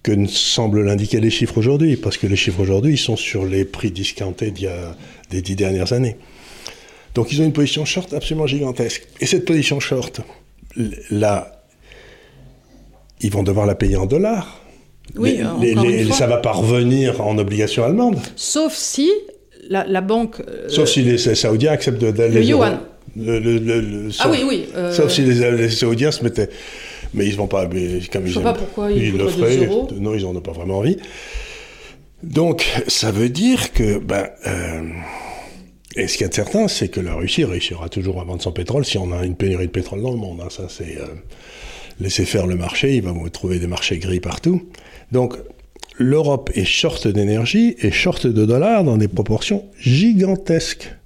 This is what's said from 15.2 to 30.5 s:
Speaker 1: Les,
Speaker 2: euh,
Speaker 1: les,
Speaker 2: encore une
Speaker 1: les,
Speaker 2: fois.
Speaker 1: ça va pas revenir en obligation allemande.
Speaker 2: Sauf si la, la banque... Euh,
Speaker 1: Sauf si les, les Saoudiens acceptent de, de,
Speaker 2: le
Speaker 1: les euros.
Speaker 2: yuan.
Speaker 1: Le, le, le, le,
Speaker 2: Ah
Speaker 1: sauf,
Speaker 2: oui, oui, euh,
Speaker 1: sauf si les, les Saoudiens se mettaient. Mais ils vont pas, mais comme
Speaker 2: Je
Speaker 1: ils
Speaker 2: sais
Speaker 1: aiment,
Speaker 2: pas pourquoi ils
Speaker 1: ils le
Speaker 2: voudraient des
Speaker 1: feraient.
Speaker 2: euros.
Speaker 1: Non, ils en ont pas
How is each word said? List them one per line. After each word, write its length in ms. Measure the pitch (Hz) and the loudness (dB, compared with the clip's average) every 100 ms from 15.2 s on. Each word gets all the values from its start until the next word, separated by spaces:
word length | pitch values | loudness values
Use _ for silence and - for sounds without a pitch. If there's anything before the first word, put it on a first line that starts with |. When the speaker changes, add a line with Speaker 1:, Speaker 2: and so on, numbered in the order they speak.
| 113 - | 0 2
Speaker 1:
Les, 60 | |
Speaker 2:
euh, 40 | - - | -2 2
Speaker 1:
les, 120 | 117 | 2
Speaker 2:
encore 140 | 113 117 | 4 4
une 60 | |
Speaker 1:
les, 120 | 110 | 4
Speaker 2:
fois. 120 | 110 107 | 2 2
Speaker 1:
ça 120 | 123 | 2
va 100 | 120 | 2
pas 140 | 120 | 2
revenir 680 | 107 110 123 120 131 131 107 | 2 2 4 4 4 2 0
en 160 | 107 107 | 0 0
obligation 460 | 101 104 104 - | 0 0 0 2
allemande. 360 | 117 202 247 165 - - | 2 4 2 0 -4 -8
Speaker 2:
Sauf 380 | - 294 311 | -4 0 0
si 360 | 311 - - 311 427 - - _ - - | -2 -4 0 2 2 -2 -20 _ -20 -4
la, 160 | 190 - | -4 0
la 160 | 190 | -2
banque... 400 | 190 226 226 - | 2 0 0 -6
Euh, 280 | - - - | -12 -10 -2
Speaker 1:
Sauf 200 | 147 147 | 2 4
si 120 | 139 | 4
les, 120 | 120 | 4
les 220 | 120 123 107 | 4 2 2
Saoudiens 360 | 117 110 151 | 2 2 2
acceptent 300 | 147 - 110 | 2 0 2
de, 100 | 113 | 2
de, 120 | 104 | 4
Speaker 2:
le 40 | 117 | 4
Speaker 1:
les 240 | 113 165 | 6 6
euros. 120 | 294 | 6
Speaker 2:
yuan. 160 | 214 156 - - - 104 | 4 0 -8 -20 -16 -8
Speaker 1:
Le, 240 | 113 113 | -2 0
le, 180 | 117 117 | 2 2
le, 200 | 113 117 | 2 0
le, 300 | 107 104 107 - | 0 -6 -6 0
Speaker 2:
Ah 40 | |
Speaker 1:
sauf, 80 | 269 | 2
Speaker 2:
oui, 120 | 294 269 | 2 2
oui, 200 | 208 - - | -2 -4 -4
euh, 160 | 175 | -2
Speaker 1:
sauf 180 | 175 151 | 2 2
si 120 | 143 | 4
les, 300 | 131 120 120 | 4 4 4
les 180 | 120 113 | 2 2
Saoudiens 420 | 113 120 117 147 | 2 0 2 0
se 100 | 147 | 0
mettaient. 280 | 117 - 101 - - - - - - | -2 -2 -4 -4 -18 -16 -16 -14 -8
Mais 120 | - 101 | -2 -2
ils 100 | 101 | 0
vont 100 | 98 | -2
pas, 180 | 98 90 | 0 -2
mais 360 | 92 90 90 90 | -2 -2 -4 -4
comme 120 | 98 | -4
Speaker 2:
Je 80 | 92 | -2
Speaker 1:
ils 20 | |
Speaker 2:
sais 60 | 90 | -2
Speaker 1:
aiment, 40 | |
Speaker 2:
pas 100 | 240 | -2
pourquoi 380 | - 208 - 208 | -2 -6 -4 0
ils 120 | 175 | 0
Speaker 1:
ils 140 | 110 95 | 0 0
le 60 | |
Speaker 2:
voudraient 280 | 98 170 117 | 0 2 2
des 40 | 127 | 2
Speaker 1:
feraient. 120 | 117 | 2
Speaker 2:
euros. 200 | 220 262 101 | 0 -2 -4
Speaker 1:
Non, 160 | 104 | -2
ils 120 | 107 95 | -2 -2
en 100 | 90 | -6
ont 60 | |
pas 100 | 85 | -8